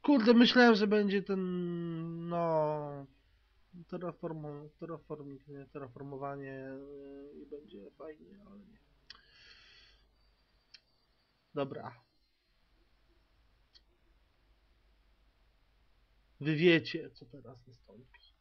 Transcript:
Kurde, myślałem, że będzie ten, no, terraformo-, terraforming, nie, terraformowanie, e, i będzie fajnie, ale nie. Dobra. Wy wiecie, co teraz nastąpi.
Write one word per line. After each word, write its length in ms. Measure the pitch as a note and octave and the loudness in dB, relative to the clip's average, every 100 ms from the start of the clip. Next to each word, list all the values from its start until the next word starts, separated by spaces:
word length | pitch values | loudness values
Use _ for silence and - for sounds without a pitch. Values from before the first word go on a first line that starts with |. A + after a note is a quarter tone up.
Kurde, 320 | - C#4+ A3 | 4 4 8
myślałem, 400 | A#3 A#3+ B3 A#3+ | 8 8 10 8
że 120 | G#3 G#3 | 8 4
będzie 360 | G#3+ G3+ G3 | 2 2 0
ten, 1040 | G3 F#3+ F3+ F3+ F3 E3+ E3+ E3 E3 E3 E3+ | 0 -4 -2 -2 -4 -4 -6 -6 -8 -8 -4
no, 760 | E3+ E3+ D#3+ D3+ D3+ D3 C#3+ C#3 _ _ _ _ _ _ F3 E3 | -2 0 2 2 -2 -6 -10 -14 _ _ _ _ _ _ -20 -12
terraformo-, 800 | F3+ F3 D3+ E3+ D#3+ D3+ C#3+ D3+ _ | -8 -8 -8 -10 -8 -10 -12 -16 _
terraforming, 680 | E3 D#3 - D3+ C#3+ C3+ D3 | -14 -14 -12 -12 -12 -16 -16
nie, 180 | C#3+ C3+ | -18 -14
terraformowanie, 880 | D3 C3+ B2 C#3 C3+ C#3 C#3 C3+ | -14 -14 -14 -12 -8 -8 -8 -10
e, 260 | C3+ C3+ C3+ C#3 C#3+ C#3 C#3 C#3+ D#3 | -10 -12 -14 -14 -16 -16 -18 -18 -18
i 40 | C#3+ | -16
będzie 440 | D3 D3+ G3 G3 | -16 -16 -20 -20
fajnie, 500 | _ D#3 D#3 F3 G3+ G3+ | _ -16 -16 -20 -20 -20
ale 120 | G3+ | -20
nie. 200 | G3+ A3 _ _ _ - _ - - - - - - _ _ _ _ _ _ _ _ - _ _ _ _ _ _ _ | -20 -20 _ _ _ -20 _ -20 -20 -20 -20 -20 -20 _ _ _ _ _ _ _ _ -20 _ _ _ _ _ _ _
Dobra. 500 | D3 C#3 A#2 - A#2+ _ _ _ _ _ _ _ _ _ _ _ _ _ _ _ _ _ _ _ _ _ _ _ _ _ _ _ _ _ _ _ _ _ _ _ _ _ _ _ _ _ _ _ _ | -6 -6 -8 -14 -18 _ _ _ _ _ _ _ _ _ _ _ _ _ _ _ _ _ _ _ _ _ _ _ _ _ _ _ _ _ _ _ _ _ _ _ _ _ _ _ _ _ _ _ _
Wy 160 | C#3+ D3+ | -2 4
wiecie, 540 | F3 E3 - D#3+ - | 6 6 2 -8 -10
co 160 | - - | -16 -20
teraz 400 | C#3+ A#2 B2+ - | -20 -20 -20 -20
nastąpi. 680 | - - G#2+ C3 - _ _ | -20 -20 -20 -20 -20 _ _